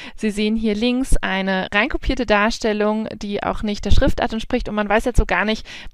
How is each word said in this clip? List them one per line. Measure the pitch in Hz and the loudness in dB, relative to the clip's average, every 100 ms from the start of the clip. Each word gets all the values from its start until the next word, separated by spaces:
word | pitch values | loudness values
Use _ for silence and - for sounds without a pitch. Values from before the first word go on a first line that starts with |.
| - - | -16 -6
Sie | 214 | -4
sehen | 202 214 220 | -2 -2 0
hier | 220 | -2
links | 202 240 247 269 - | 0 0 0 2 2
eine | 196 190 190 190 - | 2 -2 -2 -2 -2
reinkopierte | 202 254 339 - 269 220 | 0 0 -2 -2 -2 2
Darstellung, | 208 214 - 226 208 208 214 220 | 2 2 0 -2 0 0 -2 -6
die | 214 202 202 | -10 -8 -6
auch | - 190 | -4 -4
nicht | 214 208 | -4 -4
der | 202 | 6
Schriftart | - 269 - 240 | 6 8 2 0
entspricht | 226 - 247 - | -2 -4 -4 -2
und | |
man | 208 208 | -4 2
weiß | 214 | 2
jetzt | 226 - | 2 2
so | |
gar | 220 180 | 2 2
nicht, | 208 220 - - - | 0 -2 -8 -16 -16